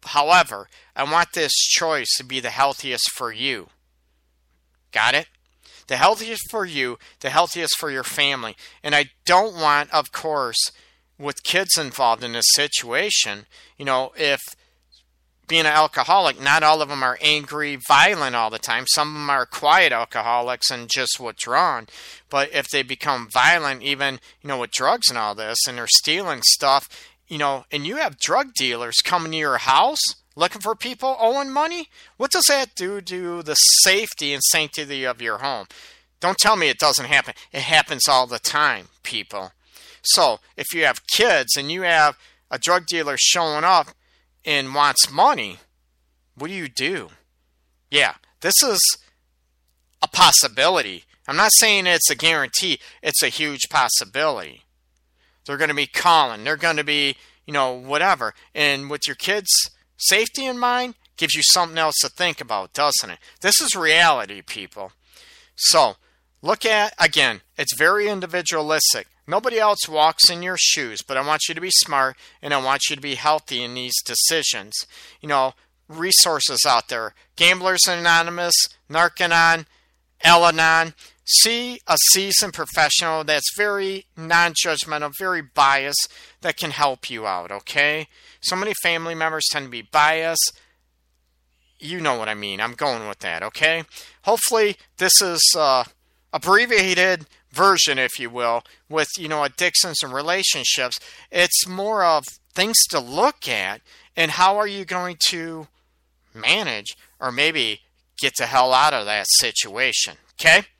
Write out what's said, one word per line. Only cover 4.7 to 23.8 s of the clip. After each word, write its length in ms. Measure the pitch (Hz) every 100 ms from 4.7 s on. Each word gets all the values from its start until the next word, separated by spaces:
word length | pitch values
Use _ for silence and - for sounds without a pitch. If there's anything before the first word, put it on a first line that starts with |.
| _ _
Got 200 | 110 113
it? 140 | 135 - _ _ _ _ - -
The 100 | 127
healthiest 520 | 165 214 220 220 -
for 140 | 226
you, 340 | 185 147 127 117 - _
the 100 | 135
healthiest 460 | 143 170 175 160 -
for 140 | 156
your 140 | 135 123
family. 500 | - 143 135 113 104 - _
And 140 | 151 147
I 140 | 143 _ -
don't 300 | 180 220 175
want, 380 | 156 147 147
of 200 | 156 139
course, 580 | - 160 151 127 113 - _ _ _ _ _
with 260 | 143 139
kids 340 | - 175 190 -
involved 460 | 143 120 123 113 123
in 80 |
this 180 | 117 117
situation, 920 | - 147 - 120 127 208 - 117 101 _ - - _
you 80 | 143
know, 260 | 131 131 -
if 240 | 151 139 - - _ _ _ _ _ _ _ _ _
being 140 | 165
an 60 | 156
alcoholic, 760 | 151 156 - 131 190 170 123
not 200 | 135 156
all 200 | 156 156
of 80 | 147
them 140 | 143
are 140 | 131 123
angry, 560 | 151 151 143 147 147 139 -
violent 480 | 139 175 196 139 120
all 140 | 110
the 100 | 110
time. 260 | - 117 127
Some 220 | - 151
of 40 |
them 160 | 151 147
are 160 | 139 123
quiet 480 | - 147 175 170
alcoholics 760 | 120 117 120 110 120 120 123 -
and 200 | 127 117
just 300 | 131 127 -
withdrawn. 680 | 123 107 - 131 175 127 110 - - - _
But 220 | 143 139
if 160 | 147 135
they 160 | 143
become 460 | 127 131 147 131 113
violent, 500 | 127 135 170 147 131